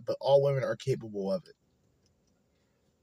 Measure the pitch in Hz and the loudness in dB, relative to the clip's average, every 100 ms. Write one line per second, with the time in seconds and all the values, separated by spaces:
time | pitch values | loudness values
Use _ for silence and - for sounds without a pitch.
0 | 120 - 131 139 143 135 110 110 131 131 | -4 -2 4 4 4 0 -2 -4 -2 -4
1 | 113 101 95 95 - - _ _ _ _ | -4 -6 -4 -4 -6 -20 _ _ _ _
2 | _ _ _ _ _ _ _ _ _ _ | _ _ _ _ _ _ _ _ _ _